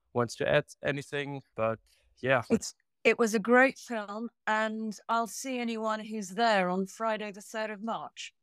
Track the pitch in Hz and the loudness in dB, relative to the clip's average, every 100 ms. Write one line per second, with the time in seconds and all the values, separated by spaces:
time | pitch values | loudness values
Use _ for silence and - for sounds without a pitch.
0 | _ 123 117 - - 147 - - 143 143 | _ -2 -2 -2 4 4 2 -4 -4 -4
1 | - 143 139 139 - - 110 110 _ _ | -4 -6 -6 -8 -10 -2 -2 -2 _ _
2 | _ _ 127 131 - 226 - - _ _ | _ _ 2 2 2 0 0 -12 _ _
3 | 226 214 226 214 208 247 262 - - 226 | 0 2 2 2 4 6 6 2 -8 -8
4 | 202 214 233 - - 214 220 220 220 202 | -6 -8 -10 -8 -2 0 0 -2 -6 -8
5 | - 226 233 - 269 247 233 220 220 214 | -2 -2 -2 -6 -6 -4 -4 -4 -4 -4
6 | 214 220 185 190 233 202 180 185 190 - | -6 -8 -6 0 4 6 4 0 -2 -4
7 | 226 214 208 196 - 220 214 208 226 175 | -2 -2 -6 -10 -10 -6 -6 -6 -6 -6
8 | 135 - - - | -8 -12 -16 -16